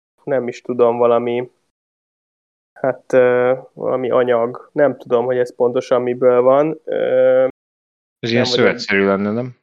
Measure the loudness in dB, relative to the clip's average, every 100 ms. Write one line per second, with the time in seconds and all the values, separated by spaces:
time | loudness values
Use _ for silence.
0 | _ _ -6 -4 -4 -10 -8 0 2 2
1 | 2 2 0 -4 -6 _ _ _ _ _
2 | _ _ _ _ _ _ _ -6 -6 -6
3 | 0 2 2 2 0 -2 -8 -10 -6 -4
4 | -2 0 2 0 -2 -6 -10 0 0 -2
5 | -2 -2 0 -2 -4 -2 -2 -2 -2 -2
6 | -2 0 2 4 4 2 0 -4 -8 -4
7 | 0 2 2 2 0 _ _ _ _ _
8 | _ _ -2 0 0 2 0 0 -2 0
9 | 2 0 -2 -6 -8 -14